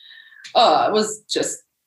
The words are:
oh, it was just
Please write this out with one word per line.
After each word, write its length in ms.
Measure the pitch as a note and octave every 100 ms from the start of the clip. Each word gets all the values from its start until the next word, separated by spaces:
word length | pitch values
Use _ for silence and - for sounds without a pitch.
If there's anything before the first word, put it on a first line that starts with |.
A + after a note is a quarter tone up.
| - - - - - -
oh, 320 | A3 D3+ A#2+
it 40 |
was 300 | G#3+ G#3+ - _
just 300 | - - - _ _